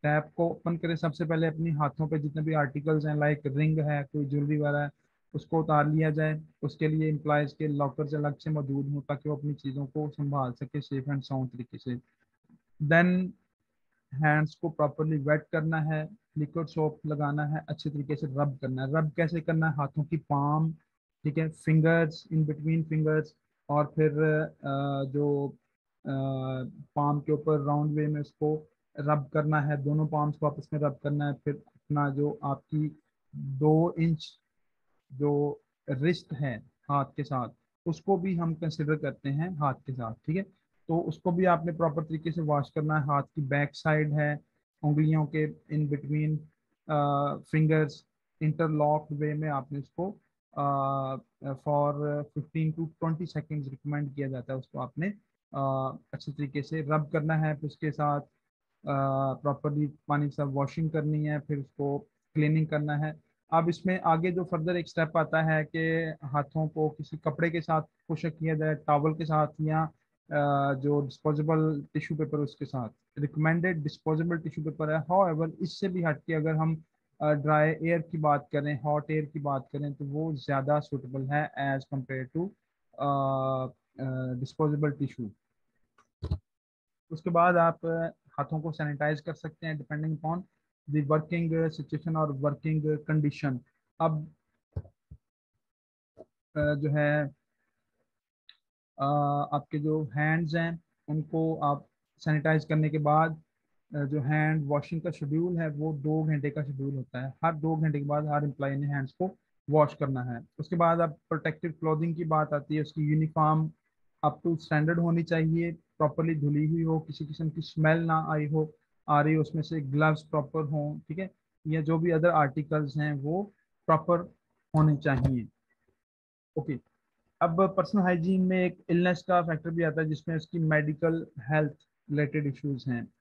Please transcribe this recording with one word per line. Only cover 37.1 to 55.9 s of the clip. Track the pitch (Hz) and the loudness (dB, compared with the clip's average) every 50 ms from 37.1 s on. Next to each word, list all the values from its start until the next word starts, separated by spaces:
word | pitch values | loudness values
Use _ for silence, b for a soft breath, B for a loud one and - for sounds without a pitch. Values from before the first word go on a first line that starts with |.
| _ - 143 | _ -8 -6
साथ, | - 139 127 120 110 - _ _ _ _ _ _ | -4 -4 -4 -4 -6 -10 _ _ _ _ _ _
उसको | 170 160 - _ 196 196 | -6 -6 -4 _ 0 0
भी | 190 170 196 185 | 0 0 -2 -2
हम | 170 170 165 160 | 0 0 -2 -2
consider | 156 170 156 156 - 151 147 156 | -2 -4 -6 -4 -2 -2 -2 -2
करते | 151 151 139 127 - _ 139 | -2 -2 -6 -8 -6 _ -4
हैं | 139 147 160 180 185 | -2 -2 -2 -4 -4
हाथ | 147 151 139 127 | -2 -2 -2 -2
के | - _ - 131 | -2 _ -10 -8
साथ, | 123 117 113 117 | -6 -6 -8 -8
ठीक | - _ - 156 | -10 _ -4 -4
है। | 185 196 - b b b b b _ _ | -4 -4 -6 b b b b b _ _
तो | - 160 165 | -2 -2 -2
उसको | 170 165 156 - _ 185 | 0 -2 -6 -4 _ -2
भी | 170 175 185 | 2 4 4
आपने | 180 175 165 160 170 | 4 4 4 2 -4
proper | 165 165 170 160 143 165 156 | -2 0 0 0 0 -2 -4
तरीके | 156 160 156 160 170 | -4 -6 -6 -4 -4
से | 160 175 | -4 -2
wash | 160 147 147 143 135 - | 0 2 2 0 0 -2
करना | _ 160 151 156 156 156 | _ -2 0 2 2 0
है। | 139 | 2
हाथ | 147 143 143 139 | 2 0 0 0
की | _ _ - | _ _ -4
back | 143 131 143 143 143 147 - | -2 0 2 0 0 0 -2
side | - - 160 151 151 151 151 147 | -2 0 2 2 4 2 2 2
है, | 151 147 147 147 147 - _ _ _ _ _ _ _ - | 2 2 0 0 -4 -8 _ _ _ _ _ _ _ 0
उंगलियों | 147 147 151 156 156 156 156 156 147 156 | 2 4 4 4 4 4 2 2 0 0
के | 156 156 151 | -2 -2 -2
in | 151 - _ _ 156 151 151 143 | -4 -10 _ _ -2 -2 0 0
between, | 147 139 143 139 147 151 151 151 156 156 156 - _ _ _ _ _ _ _ - | -2 -4 -4 -4 -2 -2 0 0 -2 -4 -6 -10 _ _ _ _ _ _ _ -2
अ, | 156 147 143 143 143 143 143 143 143 - - _ | 0 0 2 2 0 0 0 -2 -4 -6 -8 _
fingers, | - 156 156 151 156 156 156 147 151 - _ _ _ _ _ _ _ _ | 2 2 4 4 4 4 2 0 -2 -12 _ _ _ _ _ _ _ _
इंटरलॉक | 156 156 151 - 165 160 156 151 147 147 151 151 151 - | -2 -2 0 2 0 0 2 2 2 4 2 0 0 -4
वे | 151 143 151 151 151 | -6 -4 -2 -2 -2
में | 151 151 156 | -2 -4 -2
आपने | 147 139 135 139 143 143 | -2 -4 -4 -6 -10 -10
उसको, | 135 _ _ - 175 196 202 - _ _ _ _ _ _ _ | -10 _ _ -6 -6 -6 -6 -12 _ _ _ _ _ _ _
अ, | 143 143 143 139 139 135 135 139 135 135 131 135 127 - _ _ _ - | -2 0 0 0 0 0 0 0 -2 -2 -4 -6 -8 -10 _ _ _ -10
for | 139 135 131 _ 151 147 143 147 147 147 143 147 147 147 147 | -10 -8 -6 _ 0 2 2 2 2 0 0 -2 -2 -2 -4
fifteen | 147 147 _ 151 147 - _ 160 156 156 156 165 | -6 -6 _ -10 -10 -6 _ -2 0 0 0 -2
to | 165 | -6
twenty | 156 - _ 165 160 165 156 185 | -8 -6 _ -2 -2 -2 -2 -4
seconds | 156 - 156 151 _ 156 151 139 | -6 -6 -8 -6 _ -8 -8 -6
recommend | 135 135 - _ 143 147 147 147 139 135 | -8 -12 -10 _ -6 -4 -4 -4 -6 -4
किया | 143 139 | -6 -6
जाता | 135 131 127 120 - 135 | -4 -6 -8 -8 -6 -8
है, | 131 | -8
उसको | 127 _ - 139 | -8 _ -8 -8
आपने, | 127 127 _ 147 156 196 202 202 _ _ _ _ _ _ - | -8 -8 _ -4 -4 -4 -4 -8 _ _ _ _ _ _ -6
अ, | 143 139 135 135 135 131 131 | -2 -2 0 0 0 -2 -4